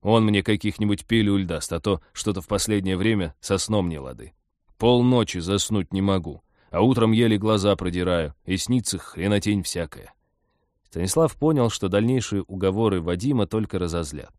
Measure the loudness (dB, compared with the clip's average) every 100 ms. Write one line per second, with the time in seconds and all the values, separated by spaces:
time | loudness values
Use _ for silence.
0 | 4 4 4 2 0 -2 -2 -2 -2 -2
1 | 0 0 2 0 -2 -6 -6 -4 -2 -4
2 | _ -8 -4 -4 -4 -4 0 -2 0 0
3 | 0 0 -2 -8 -2 -2 0 0 0 -6
4 | -12 -16 -20 _ _ _ _ _ 4 6
5 | 6 4 2 -2 -2 -2 0 -2 -2 0
6 | 2 0 -2 -14 _ _ _ 2 2 4
7 | 4 4 4 2 2 2 4 2 0 -2
8 | 0 0 -2 -8 -6 -4 0 -2 -2 -8
9 | -10 -6 0 0 0 -2 -2 -6 -8 -12
10 | -20 _ _ _ _ _ _ _ _ -6
11 | -2 2 0 2 0 2 2 0 0 2
12 | 2 0 0 -4 -4 -2 0 2 2 2
13 | -2 -4 -2 0 0 -2 -4 -4 -4 -4
14 | -6 -10 -16